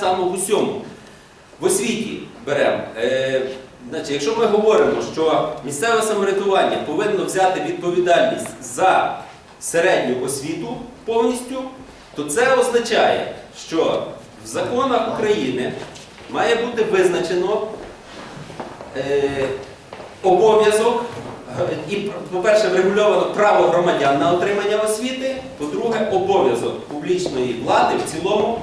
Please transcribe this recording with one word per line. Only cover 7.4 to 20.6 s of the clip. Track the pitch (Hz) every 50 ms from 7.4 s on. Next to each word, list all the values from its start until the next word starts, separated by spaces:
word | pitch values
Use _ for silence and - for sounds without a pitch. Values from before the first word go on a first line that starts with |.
| 190 185 185 -
відповідальність | 151 165 175 - 180 175 175 180 175 175 170 160 - - - - - - - -
за | - - - 147 185 185 170 - - - - - - - - - - - - -
середню | - - - 170 180 185 165 135 123 123 123 123 131
освіту | 131 - - 139 160 165 - - 233 247 233 - - - - -
повністю, | 220 226 233 240 254 254 - - - 262 262 262 - - - - - - - - - -
то | 151 147
це | 147 147 226 247 262 262
означає, | 240 - - 233 240 220 - 214 170 - - - - - - - - - - - - - -
що | 165 160 139 - - - - - - - - - - - 110
в |
законах | 113 131 175 185 - 240 247 277 254 240 226 226 - -
України | - 214 208 208 - 135 127 120 127 123 - - - - - - - - - - - - -
має | 120 160 - 233 233
бути | 233 240 240 220 220
визначено, | 214 - 185 190 180 175 175 175 165 - 185 175 185 202 214 214 - - - - - - - - - - - - - - - - - - - - - - - - - - -
е, | 135 139 139 143 143 143 139 139 139 135 - - - - - - - - - - - - - - -
обов'язок, | 185 190 180 - 226 214 214 214